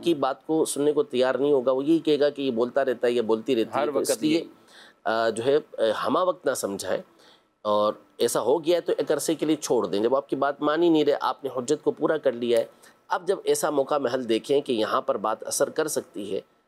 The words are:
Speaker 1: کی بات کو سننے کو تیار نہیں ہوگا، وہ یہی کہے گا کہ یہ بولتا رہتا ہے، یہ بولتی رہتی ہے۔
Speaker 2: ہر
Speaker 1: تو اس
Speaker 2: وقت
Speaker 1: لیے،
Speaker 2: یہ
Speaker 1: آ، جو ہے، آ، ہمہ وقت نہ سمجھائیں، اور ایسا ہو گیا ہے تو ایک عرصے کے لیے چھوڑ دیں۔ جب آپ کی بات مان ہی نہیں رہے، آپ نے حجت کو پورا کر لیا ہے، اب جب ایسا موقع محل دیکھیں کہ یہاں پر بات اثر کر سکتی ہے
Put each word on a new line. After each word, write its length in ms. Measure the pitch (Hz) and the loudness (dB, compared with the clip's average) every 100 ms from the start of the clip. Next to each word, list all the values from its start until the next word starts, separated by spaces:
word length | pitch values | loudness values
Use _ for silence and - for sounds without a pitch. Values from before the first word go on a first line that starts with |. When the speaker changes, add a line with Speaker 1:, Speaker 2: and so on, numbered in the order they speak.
Speaker 1:
کی 120 | 170 | -2
بات 320 | 151 135 135 - | 0 -2 -4 -2
کو 180 | 160 | 0
سننے 280 | 147 139 147 | 0 0 0
کو 100 | 147 | 2
تیار 320 | 143 123 127 | 0 0 0
نہیں 180 | 127 143 | 2 2
ہوگا، 180 | 143 123 | 2 2
وہ 140 | 131 | 0
یہی 140 | 143 165 | 2 2
کہے 220 | 147 143 | 2 2
گا 100 | 147 | 2
کہ 120 | 139 | 0
یہ 80 | 135 | -2
بولتا 340 | 113 123 131 | 0 0 0
رہتا 220 | 135 117 120 | 0 0 0
ہے، 60 | |
یہ 100 | 120 | 0
بولتی 340 | 110 113 113 120 | 0 0 0 0
رہتی 140 | 107 | 0
ہے۔ 60 | 127 | -2
Speaker 2:
ہر 100 | 151 | -2
Speaker 1:
تو 80 | 139 | -2
اس 120 | - | -2
Speaker 2:
وقت 120 | 117 | -2
Speaker 1:
لیے، 160 | 151 165 | 0 0
Speaker 2:
یہ 60 | - - _ - - _ | -2 -12 _ -20 -20 _
Speaker 1:
آ، 240 | - 113 113 | -4 0 0
جو 160 | 110 | 0
ہے، 120 | 123 147 | 2 0
آ، 260 | - - 113 104 107 | 0 -2 0 0 0
ہمہ 120 | 147 | 0
وقت 280 | 180 180 139 | 0 0 -2
نہ 80 | |
سمجھائیں، 480 | 123 101 98 92 - - _ - _ _ _ | -2 -4 -6 -4 -6 -6 _ -20 _ _ _
اور 320 | 107 104 104 - - - | -2 0 0 -2 -8 -2
ایسا 240 | 117 156 | -2 0
ہو 240 | 113 165 | 0 0
گیا 120 | 151 170 | 2 0
ہے 40 | |
تو 120 | 165 - | 0 -2
ایک 140 | 143 | 0
عرصے 220 | 151 - | -2 -2
کے 120 | 160 156 | -2 0
لیے 100 | 151 | -2
چھوڑ 300 | - 123 98 | 0 0 0
دیں۔ 140 | 98 | 0
جب 160 | 113 131 | 0 0
آپ 120 | - | -2
کی 80 | 139 | -2
بات 260 | 139 143 | -2 -2
مان 200 | 147 156 | 0 2
ہی 60 | 175 | 4
نہیں 160 | 160 | 4
رہے، 100 | 143 139 | 2 0
آپ 240 | - 131 | -2 -4
نے 60 | 135 127 | -6 -6
حجت 280 | 123 151 | -4 -2
کو 60 | - | -2
پورا 280 | 131 156 156 | -2 0 0
کر 140 | 139 | -2
لیا 260 | 120 120 117 | -2 0 0
ہے، 60 | - - - _ - | 0 -6 -20 _ -8
اب 180 | 190 170 | -4 -2
جب 120 | 190 | -2
ایسا 260 | - 147 165 | 0 0 0
موقع 280 | 147 131 147 | 0 0 0
محل 300 | 123 131 117 | 0 -2 0
دیکھیں 320 | 113 - 139 | 0 2 0
کہ 120 | 139 | 0
یہاں 280 | 117 107 117 | -2 0 -2
پر 160 | - 120 | -2 -2
بات 300 | 104 110 - | -2 -4 -4
اثر 240 | - 135 | -2 -2
کر 180 | 127 156 | -2 -4
سکتی 460 | 131 117 - 101 | -4 -6 -10 -8
ہے 60 | 98 - _ | -8 -8 _